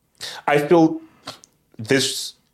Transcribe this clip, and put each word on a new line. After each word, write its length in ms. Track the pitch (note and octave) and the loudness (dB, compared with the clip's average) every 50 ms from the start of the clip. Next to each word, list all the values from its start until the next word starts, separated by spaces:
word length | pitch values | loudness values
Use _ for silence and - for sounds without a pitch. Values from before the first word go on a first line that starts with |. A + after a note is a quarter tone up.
| _ _ _ _ - - - - - | _ _ _ _ -16 -16 -16 -10 -4
I 120 | - D3 D3+ | 0 0 0
feel 420 | D3 - F3 E3 D#3+ D#3+ - - - - _ _ _ - - - - _ _ _ _ _ _ | 2 4 4 4 4 4 0 -4 -10 -16 _ _ _ -20 -20 -20 -20 _ _ _ _ _ _
this, 580 | - A2 - C3 C3+ C3 - - - - - - _ _ _ | -16 -4 0 0 0 0 -2 -6 -8 -10 -12 -14 _ _ _